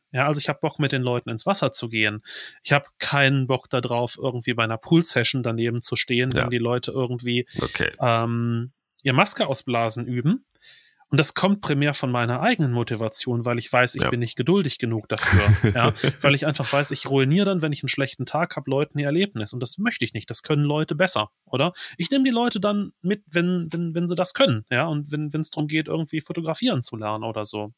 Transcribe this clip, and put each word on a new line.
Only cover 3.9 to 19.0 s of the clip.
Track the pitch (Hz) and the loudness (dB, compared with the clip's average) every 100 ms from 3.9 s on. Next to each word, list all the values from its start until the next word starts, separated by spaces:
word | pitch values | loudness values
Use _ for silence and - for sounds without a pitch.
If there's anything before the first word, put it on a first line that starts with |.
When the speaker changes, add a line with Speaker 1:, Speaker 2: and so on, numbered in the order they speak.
| 120 120 - | -2 -2 -4
Speaker 1:
irgendwie | 131 123 123 | -4 -4 -4
bei | 117 | -2
einer | 113 113 | -2 -2
Pool-Session | - 170 170 127 113 131 | 2 4 4 2 2 0
daneben | 120 113 117 120 | -2 -2 -2 -2
zu | - | -2
stehen, | 117 - 120 127 | -2 0 0 0
wenn | 123 | 0
Speaker 2:
Ja. | 127 | 0
Speaker 1:
die | 120 | 0
Leute | 120 123 135 | 0 -2 -2
irgendwie, | 135 123 123 120 120 120 - | -4 -4 -4 -2 -2 -4 -6
Speaker 2:
Okay. | - - - - | -6 -4 -4 -2
Speaker 1:
ähm, | 127 117 117 117 117 117 123 _ _ - | 0 2 0 -2 0 -2 -4 _ _ -8
ihr | 135 | 0
Maske | 127 208 - 170 | 2 4 2 0
ausblasen | 131 - 120 117 120 120 | -2 -2 0 0 -2 -4
üben. | 123 131 254 _ _ - - - _ - | -2 0 0 _ _ -20 -20 -20 _ -2
Und | 135 | 4
das | - | 4
kommt | - 190 202 | 4 2 2
primär | - 143 147 | 0 0 0
von | 143 131 | 0 0
meiner | 123 117 123 | 0 0 0
eigenen | 196 233 143 | 0 2 2
Motivation, | 120 117 110 98 - - 120 | 0 -2 -2 -2 0 0 0
weil | 120 120 | 0 -2
ich | - | 0
weiß, | 123 123 | 2 4
ich | 123 | 2
Speaker 2:
Ja. | 123 | 0
Speaker 1:
bin | 123 | 0
nicht | 117 | -2
geduldig | - 120 196 127 - | -2 2 2 2 -2
genug | 117 113 - | -2 -4 -4
dafür. | 110 - 95 | -2 4 6
Speaker 2:
<laughs> | 104 101 113 107 | 6 6 4 4
Speaker 1:
Ja? | 123 - 131 143 | 2 2 0 2
Weil | 147 | 2
ich | 139 | 4
einfach | 151 147 131 | 2 -2 0
weiß, | 139 143 | 0 0
ich | 135 - | -2 0
ruiniere | 135 135 175 | 2 4 4
dann, | 202 185 | 2 0
wenn | 151 | -2
ich | 147 | -2
einen | 131 | -4
schlechten | - 135 - 123 | -2 -4 -4 -4
Tag | 151 170 - | -2 -4 -6
hab, | 139 | -2
Leuten | 135 151 | -2 -2
ihr | 147 | -2